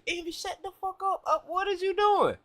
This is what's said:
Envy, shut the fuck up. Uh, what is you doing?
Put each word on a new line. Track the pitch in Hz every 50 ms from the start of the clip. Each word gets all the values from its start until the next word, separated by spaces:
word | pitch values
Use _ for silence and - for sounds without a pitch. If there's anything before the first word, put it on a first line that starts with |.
| _
Envy, | - 339 349 339 330
shut | 320 - - 392 - -
the | 311 381 381 _
fuck | - 381 370 _ 381
up. | 392 370 - -
Uh, | - 302 311 311
what | - 330 359 392 392
is | 403 349
you | 359 392 370
doing? | 359 415 415 415 381 254 151 - -